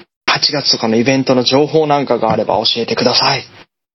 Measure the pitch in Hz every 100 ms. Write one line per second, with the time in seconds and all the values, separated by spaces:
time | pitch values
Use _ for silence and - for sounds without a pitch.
0 | - _ - 139 - 143 - - 113 113
1 | 117 135 131 127 120 135 147 156 151 143
2 | 131 117 110 110 98 95 117 117 113 113
3 | 117 117 131 135 - - - _ _